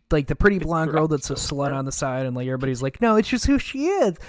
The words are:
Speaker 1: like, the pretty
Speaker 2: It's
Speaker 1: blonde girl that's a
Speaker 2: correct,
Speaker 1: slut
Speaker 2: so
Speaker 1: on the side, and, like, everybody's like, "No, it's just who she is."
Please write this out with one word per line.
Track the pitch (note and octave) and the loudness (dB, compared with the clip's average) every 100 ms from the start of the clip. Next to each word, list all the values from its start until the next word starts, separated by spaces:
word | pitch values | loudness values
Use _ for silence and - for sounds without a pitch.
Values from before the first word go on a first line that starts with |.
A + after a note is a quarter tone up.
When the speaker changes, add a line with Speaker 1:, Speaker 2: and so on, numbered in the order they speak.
| - | -2
Speaker 1:
like, | D#3 C#3+ | -2 0
the | C#3+ | 4
pretty | G#3 G3 | 4 4
Speaker 2:
It's | D#3+ | 0
Speaker 1:
blonde | E3 D#3+ | -2 0
girl | D#3 D#3 | 2 2
that's | D3+ - | 0 -2
a | |
Speaker 2:
correct, | C3+ - | -6 -4
Speaker 1:
slut | C#3+ C#3 | -4 -2
Speaker 2:
so | |
Speaker 1:
on | C#3 | -2
the | C3+ | -4
side, | C3 C#3 C3 C3 | -4 -4 -2 -4
and, | B2 | -4
like, | B2+ | -4
everybody's | C3 C3+ B2+ | -4 -2 -2
like, | C3+ - | -4 0
"No, | A#3 G#3+ | 4 4
it's | - | 2
just | B3 - | 0 2
who | C#4 | 0
she | - C4+ D4+ | 0 -4 -2
is." | G4 A#3+ E3 | 2 2 0